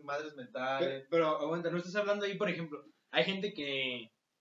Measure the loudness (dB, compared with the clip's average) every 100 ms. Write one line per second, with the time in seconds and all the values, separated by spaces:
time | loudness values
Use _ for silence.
0 | -6 -4 -4 -10 -10 -4 0 2 0 -2
1 | 0 4 4 4 0 0 0 -2 -2 0
2 | 2 2 0 0 0 0 -4 -8 -14 _
3 | _ 2 2 2 -2 -2 -2 0 -2 -4
4 | -8 _ _ _